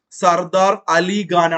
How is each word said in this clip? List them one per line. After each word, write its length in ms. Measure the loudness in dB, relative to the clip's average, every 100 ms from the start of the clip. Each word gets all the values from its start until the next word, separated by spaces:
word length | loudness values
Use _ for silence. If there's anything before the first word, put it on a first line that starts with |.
| _ -4
സർദാർ 520 | 0 0 0 0 0 0 -2 -2
അലി 240 | 0 -2 -2
ഖാൻ 220 | 0 0